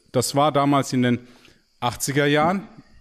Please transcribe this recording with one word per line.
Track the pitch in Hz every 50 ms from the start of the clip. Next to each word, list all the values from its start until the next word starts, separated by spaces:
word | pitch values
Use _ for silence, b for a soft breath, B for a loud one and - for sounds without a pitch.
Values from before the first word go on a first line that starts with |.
| _ _
Das | - 170 160 - -
war | - - 156
damals | 135 143 139 143 143 139 127 - -
in | 127 123
den | 123 120 117 B B B B B B B B B B _ _
achtziger | - 120 117 - - - 139 143 143
Jahren. | 147 143 151 151 165 185 196 - - - - - _ - -